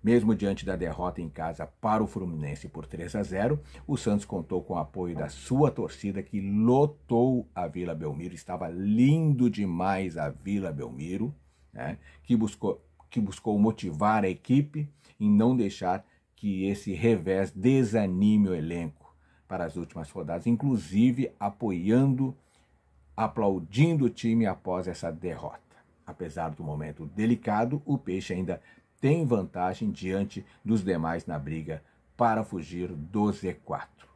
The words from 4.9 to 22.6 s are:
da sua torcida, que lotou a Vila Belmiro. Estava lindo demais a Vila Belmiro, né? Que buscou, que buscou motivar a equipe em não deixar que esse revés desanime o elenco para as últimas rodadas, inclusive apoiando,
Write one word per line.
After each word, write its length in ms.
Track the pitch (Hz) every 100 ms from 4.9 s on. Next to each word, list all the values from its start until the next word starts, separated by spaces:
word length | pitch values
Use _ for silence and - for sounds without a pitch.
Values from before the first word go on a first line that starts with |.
| - 90 82
da 140 | 76
sua 420 | - - 127 143
torcida, 500 | - 92 - 101 98
que 180 | 95 104
lotou 1080 | 98 101 110 131 147 147 - 117 127 127 110 -
a 100 | 87
Vila 300 | 80 87 80
Belmiro. 400 | 78 71 87 85
Estava 340 | - 85 85
lindo 800 | 87 98 110 127 156 160 135 123
demais 680 | 104 98 85 92 95 95 80
a 140 | 73
Vila 420 | - 95 101 92
Belmiro, 600 | 73 62 62 78 95 113 147 _ _ _
né? 240 | - - - - -
Que 140 | - 120
buscou, 500 | 110 - 104 - _ _ _
que 100 | -
buscou 380 | 101 - - 104
motivar 680 | 107 110 92 76 104 110
a 60 | 98
equipe 580 | 90 - 131 147 156 147 _ _ _
em 80 | 107
não 300 | 104 113 127
deixar 480 | 101 - 92 95 - _ _ _
que 320 | 104 95 95
esse 260 | 101 -
revés 560 | 90 113 107 82 95 95
desanime 1000 | - 104 135 120 110 101 90 104 107 101
o 40 |
elenco 640 | 90 78 87 82 73 - _ _ _ _
para 180 | - 82
as 100 | 80
últimas 360 | 85 - 78
rodadas, 340 | 98 80 85 85
inclusive 840 | 120 143 120 76 95 123 127 127 -
apoiando, 1000 | 104 - 117 90 92 120 135 131 135 135 _ _